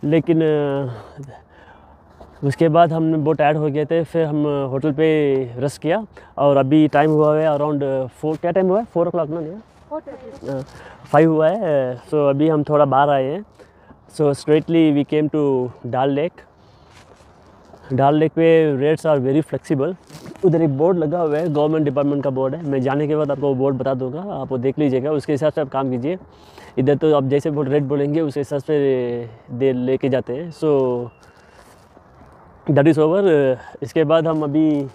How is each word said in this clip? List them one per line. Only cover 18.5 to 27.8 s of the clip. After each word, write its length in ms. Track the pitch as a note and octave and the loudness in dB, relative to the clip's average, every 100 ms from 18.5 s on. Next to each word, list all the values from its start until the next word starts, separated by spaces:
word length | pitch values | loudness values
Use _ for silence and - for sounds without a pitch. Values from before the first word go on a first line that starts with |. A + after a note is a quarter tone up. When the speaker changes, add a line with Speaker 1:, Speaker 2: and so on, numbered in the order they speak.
| E3 D#3 C#3 | 4 4 0
Speaker 1:
rates 400 | C#3+ D#3+ D#3+ D3 | 0 0 0 0
are 100 | B2+ | 2
very 280 | C#3 D#3 | -2 -2
flexible। 420 | C#3 - D3 D3 F#3 - - - - | -8 -4 -2 -2 -6 -16 -20 -20 -2
उधर 180 | F#3 D#3+ | 0 2
एक 160 | D#3+ C3+ | 0 2
board 200 | D#3+ F#3 | 0 2
लगा 200 | D3+ F3 | -2 -2
हुआ 200 | E3 D3 | -2 -2
है, 140 | E3+ | -2
government 320 | D3 D3+ D#3+ | 0 0 0
department 400 | D3 C3+ C#3+ C#3+ | 0 0 -2 -2
का 60 | C#3 | -2
board 240 | C3 C3+ | -2 -4
है, 160 | D3+ D#3+ | -4 -4
मैं 100 | C3+ | -2
जाने 280 | B2+ C#3 D3 | 0 -2 -2
के 80 | D3+ | -2
बाद 140 | D3 | -2
आपको 180 | C#3 C#3 | -2 -2
वो 60 | |
बोर्ड 220 | C3 C3+ C3 | 0 -2 -2
बता 180 | C3 | -4
दूंगा, 260 | C3 B2+ D3 | -4 -6 -8
आप 300 | G3 D#3+ C3+ | -10 -10 -6
वो 80 | C3 | -4
देख 200 | C3 C3 | -4 -2
लीजिएगा, 320 | D3 B2+ C3+ | -2 0 -2
उसके 220 | D#3 C3 | -4 -4
हिसाब 200 | D3 D#3 | -2 -2
से 80 | D#3 | -2
आप 80 | C#3 | -4
काम 220 | C3+ C3+ | -4 -4
कीजिए। 280 | B2+ C3+ F#3 - - - - - - | -4 -6 -8 -10 -20 -20 -20 -12 -2
इधर 160 | B2+ | 0
तो 200 | D#3 D#3+ | 2 2
आप 100 | D3 | 2
जैसे 260 | C3+ C#3+ D#3+ | 2 0 0
बोल, 160 | D3 C3 | -4 0
rate 160 | D3 | -2